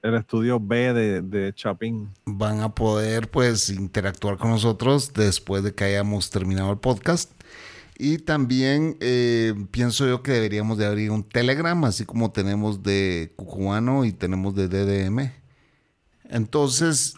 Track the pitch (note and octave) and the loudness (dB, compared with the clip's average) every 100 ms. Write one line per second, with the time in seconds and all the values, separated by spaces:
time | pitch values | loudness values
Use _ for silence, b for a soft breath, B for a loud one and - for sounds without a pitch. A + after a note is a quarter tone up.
0 | A2+ A2+ A2 A2+ A#2+ B2 G2+ A#2 B2+ A#2+ | 0 0 0 0 2 0 0 0 2 2
1 | G#2+ F#2+ F#2 G2+ G2 G2+ A2 F#2 A2+ A2+ | 2 0 -2 -2 -4 -4 -6 -4 -4 -6
2 | G#2 G2 - G2+ G#2+ G#2+ A2 - A2 G#2+ | -8 -12 -10 -4 -2 0 -2 0 0 2
3 | A2 A2+ A2+ B2 B2 A2 - F#2+ G2 G#2 | 0 -2 -2 2 2 2 0 -2 -4 -2
4 | G2 F2+ G2+ G2 A2+ A2+ A2+ G#2 A#2+ C#3+ | -2 -2 -4 0 0 2 2 2 4 4
5 | C3+ - G#2 F2 - G2 G2+ - G2 G2+ | 2 2 2 2 -2 -2 -2 -2 0 0
6 | G2+ G#2 - G2+ F#2 F#2+ F#2+ G2+ B2+ A2+ | 0 -2 -2 -2 -2 0 -2 -2 0 0
7 | - E3+ - - B B B B B - | 0 0 -2 -12 B B B B B -6
8 | C#3 D#3 D#3 D3+ B2+ B2+ C3 C#3+ D#3+ - | -2 -2 0 0 2 2 2 2 0 -2
9 | B2 B2 A#2+ A#2 A2+ G#2 G2 A#2 A#2+ A2 | 0 2 2 2 2 -2 -4 -2 0 2
10 | C3+ B2+ C#3 B2 A2 G#2 A2 G#2+ G#2 G#2 | 0 0 0 0 2 0 -2 0 0 0
11 | G#2+ G#2+ G#2 B2 B2 C#3 E3+ F3 C3+ F#2+ | 0 -2 -2 0 0 2 0 2 2 0
12 | G2+ A2+ A2 G#2+ G2 G#2 G#2+ G2 G2 G2 | -4 -2 -2 0 -2 0 -2 -2 0 0
13 | F#2+ F2 E2 - F#2 G2 G2 G#2 A#2+ C3+ | 2 -2 -6 -10 -12 -4 -2 0 0 2
14 | A#2+ F2+ F2+ F#2+ F#2+ G2 F#2 F#2+ G2 G2 | 0 0 -2 -2 -2 -2 0 0 0 0
15 | F#2+ A2+ C3+ - b b b b b b | 0 -2 -4 -8 b b b b b b
16 | b b - A#2+ G#2+ D3+ C#3+ B2 E3 C#3+ | b b -8 -4 0 2 2 2 2 2
17 | - | -2